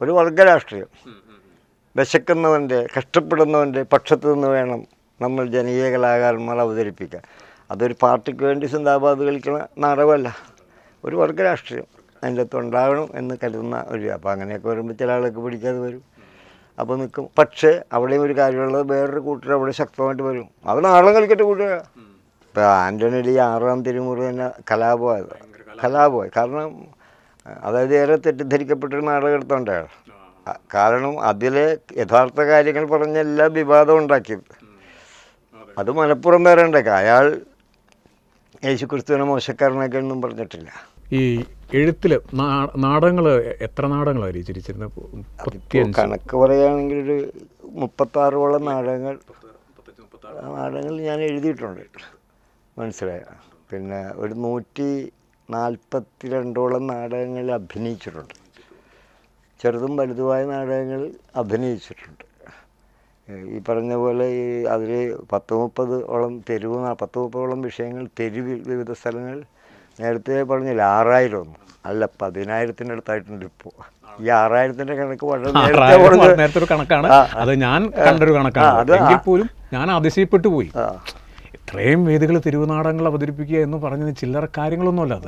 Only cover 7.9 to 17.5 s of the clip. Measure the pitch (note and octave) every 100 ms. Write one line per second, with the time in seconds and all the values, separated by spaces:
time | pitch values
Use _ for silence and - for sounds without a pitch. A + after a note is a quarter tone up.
7.9 | A#2 B2 A#2+ D3 B2+ C#3 C#3 C#3+ D3+ D3
8.9 | C#3 C#3+ C#3 C#3+ C#3+ C#3+ D3 - - D3
9.9 | C#3+ D3 D3 B2 - - _ _ _ _
10.9 | _ - E3+ D#3+ D#3+ F#3 D#3+ - B2 -
11.9 | _ _ _ B2+ B2 A#2 C3 A#2+ A#2+ C3
12.9 | C#3+ D#3 C3+ B2+ B2 A#2+ A2 A#2 A#2+ B2+
13.9 | A2+ G#2 F#2 F#2+ G2 G2 G#2 A2 A2+ A#2
14.9 | A2 B2 B2 B2 A2 A#2+ A#2+ B2 B2+ B2
15.9 | B2 _ _ _ _ _ _ _ - A#2
16.9 | C3 C3 - C#3 - D3